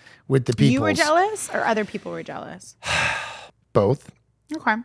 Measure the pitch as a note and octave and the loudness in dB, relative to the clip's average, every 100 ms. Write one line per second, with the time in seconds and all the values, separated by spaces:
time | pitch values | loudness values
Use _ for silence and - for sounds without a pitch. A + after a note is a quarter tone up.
0 | - - - C3+ A#2+ A#2+ - C4 D#4 D#4 | -20 -18 0 2 2 4 4 4 2 2
1 | D4+ E4 G4+ G#4+ - D4+ - A3 G#3 G3+ | 4 4 2 -2 -6 -2 0 0 -2 -8
2 | F3 E3 D#3+ C#3+ - F3+ - - - - | -8 -10 -10 -12 -12 -16 -20 -14 -4 -2
3 | - - - - - _ _ - G2+ C#3+ | -2 -4 -8 -14 -20 _ _ 2 2 0
4 | - - _ _ - D#4 A#3+ A3 | -6 -20 _ _ -12 -6 -4 -4